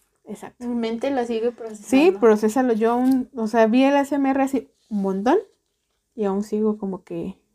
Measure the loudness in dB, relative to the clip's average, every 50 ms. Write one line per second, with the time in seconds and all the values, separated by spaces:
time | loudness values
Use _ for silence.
0 | _ _ _ _ _ -18 -18 -16 -18 -20 -18 _ -10 -8 -6 -6 -6 -6 -6 -6
1 | -6 -4 -4 -4 -4 -4 -4 -4 -4 -4 -6 -8 -12 -16 -16 -18 -4 0 2 4
2 | 4 4 4 4 4 4 4 4 2 0 0 0 0 0 0 0 0 0 0 2
3 | 2 2 2 2 -2 -4 -6 -6 -6 -2 2 2 4 4 4 4 4 4 4 2
4 | 0 0 -2 -2 0 0 0 0 0 0 -2 -4 -6 -8 _ _ _ _ -6 -4
5 | -2 -2 -2 -2 0 2 0 0 0 -4 _ _ _ _ _ _ _ _ _ _
6 | _ _ _ -4 -4 -2 -2 -2 -4 -4 -4 -2 0 -2 -2 -2 -6 -8 -8 -10
7 | -12 -12 -10 -10 -8 -10 -12 -14 _ _